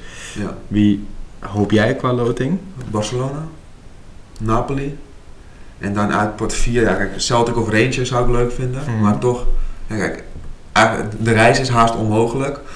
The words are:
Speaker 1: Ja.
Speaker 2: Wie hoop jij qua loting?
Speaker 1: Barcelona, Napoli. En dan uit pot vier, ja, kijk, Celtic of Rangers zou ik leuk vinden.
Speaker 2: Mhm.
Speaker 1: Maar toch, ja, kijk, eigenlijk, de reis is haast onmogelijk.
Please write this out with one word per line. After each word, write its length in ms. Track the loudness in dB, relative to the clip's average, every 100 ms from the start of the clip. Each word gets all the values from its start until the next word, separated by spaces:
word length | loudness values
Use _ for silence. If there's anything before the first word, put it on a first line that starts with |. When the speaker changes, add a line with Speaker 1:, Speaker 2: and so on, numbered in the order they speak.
| -14 -14 -14 -8
Speaker 1:
Ja. 160 | -8 -8 -2
Speaker 2:
Wie 380 | 4 4 4 -2 -10 -12 -12
hoop 320 | -6 -2 2
jij 240 | 4 2
qua 180 | 0 0
loting? 460 | 0 0 0 -2 -2 -4 -12 -6
Speaker 1:
Barcelona, 560 | -4 -4 -4 -4 -6 -10 -14 -20 -20 -20 -20 -20 -20 -18 -8
Napoli. 580 | -2 0 0 -4 -4 -8 -14 -20 -20 -20 -20 -20 -20 -8
En 160 | -4
dan 180 | -2 0
uit 240 | 0 0 -2
pot 160 | -2
vier, 280 | 2 4 4
ja, 100 | 4
kijk, 160 | 2 -2 -2
Celtic 400 | 0 2 2 0
of 140 | 0
Rangers 380 | 2 2 0 -2
zou 160 | 2 2
ik 60 | 4
leuk 160 | 2
vinden. 300 | 0 -4 -4 -4
Speaker 2:
Mhm. 120 | 0
Speaker 1:
Maar 160 | 2 2
toch, 280 | 2 2 4 4 2 -2 -6
ja, 100 | -4
kijk, 260 | -4 -4 -10 -12 -12 -12 -2
eigenlijk, 420 | 2 4 2 -4 -2
de 140 | 2
reis 280 | 6 6 4
is 80 | 2
haast 280 | 4 4 2
onmogelijk. 640 | 0 2 2 0 -4 -6 -10